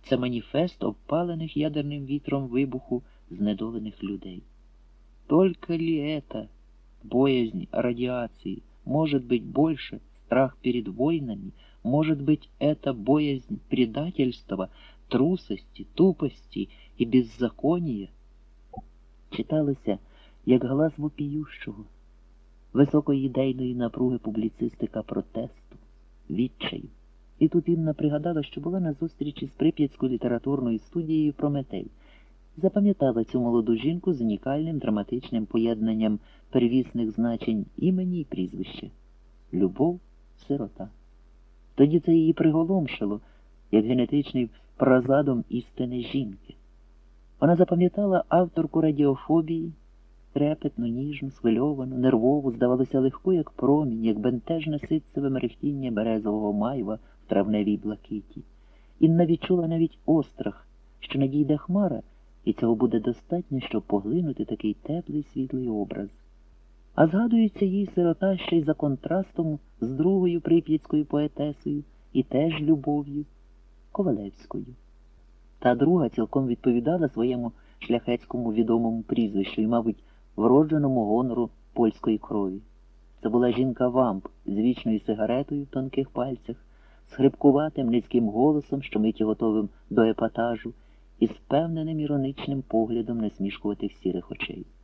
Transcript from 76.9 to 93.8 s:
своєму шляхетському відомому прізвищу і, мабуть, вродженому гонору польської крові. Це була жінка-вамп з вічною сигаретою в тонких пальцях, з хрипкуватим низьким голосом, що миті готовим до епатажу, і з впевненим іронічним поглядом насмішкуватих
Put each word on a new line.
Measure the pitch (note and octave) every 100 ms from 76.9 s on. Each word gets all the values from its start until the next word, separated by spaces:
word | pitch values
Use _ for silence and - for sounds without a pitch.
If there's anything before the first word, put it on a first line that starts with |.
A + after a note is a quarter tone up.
| F3 D3+
своєму | - A#2+ B2 A#2 - - -
шляхетському | - A#2+ - A#2+ - B2 A#2
відомому | G#2+ A2+ A#2 A#2 A2+
прізвищу | G#2+ A#2+ A2 G2+ F#2+ -
і, | A2
мабуть, | A#2 A2+ G#2 - - _
вродженому | - A2+ C3 D#3 D#3 C#3+ C3
гонору | G#2 A2+ B2+ A#2 A#2 - -
польської | - A2+ - - G#2+
крові. | - G#2+ G2 F#2+ - - _ - - -
Це | A2
була | A#2+ B2
жінка-вамп | A#2 C3 A#2 B2+ B2+ B2 F#2+ - -
з | -
вічною | G2+ A#2 A#2+ A2+ G#2+
сигаретою | - G#2+ A2 B2 C#3 C#3+
в | C#3
тонких | C3+ C3 - C3+
пальцях, | - B2+ B2 - A#2+ _ _ - - _
з |
хрипкуватим | - C3+ - C#3+ C3+ D#3 C#3+ B2
низьким | A#2+ - A#2+ A2
голосом, | G#2+ C#3+ D3+ - C#3
що | C3+ G#2+
миті | A2 -
готовим | A2 G#2+ A2+ G#2+ G#2 - -
до | A#2
епатажу, | A2+ G#2+ A2+ - A#2 A2+ A2+ - - _ _ -
і | A2+
з |
впевненим | - - - E3 D#3+ D#3 D#3
іронічним | D3 C#3+ C3+ C#3 - C#3
поглядом | - A2+ A2+ A#2 A2+ A#2
насмішкуватих | G#2+ - G2 - G#2 G2+